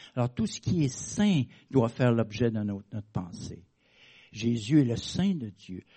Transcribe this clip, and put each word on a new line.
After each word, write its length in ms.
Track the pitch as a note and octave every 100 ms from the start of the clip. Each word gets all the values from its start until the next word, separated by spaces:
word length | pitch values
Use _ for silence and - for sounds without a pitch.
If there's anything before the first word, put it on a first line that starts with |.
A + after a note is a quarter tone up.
| - B2+
Alors, 160 | A#2+
tout 140 | - A3
ce 140 | -
qui 240 | - F3+
est 40 | C#3
saint 540 | - - - G#3 D#3+ B2 - _
doit 200 | C3 A#2
faire 220 | - B2
l'objet 380 | A#2 A2 G#2 A#2+
de 120 | A2
notre, 240 | G#2 G2 -
notre 180 | G#2+ -
pensée. 540 | G2+ F2+ - - F2+ - _ _ _ - - _
Jésus 480 | G#2 A#2 A#2 G#2 D3+
est 40 |
le 120 | B2 A2+
saint 380 | - - F#3+
de 160 | F3 A2
Dieu. 340 | - - F#2 -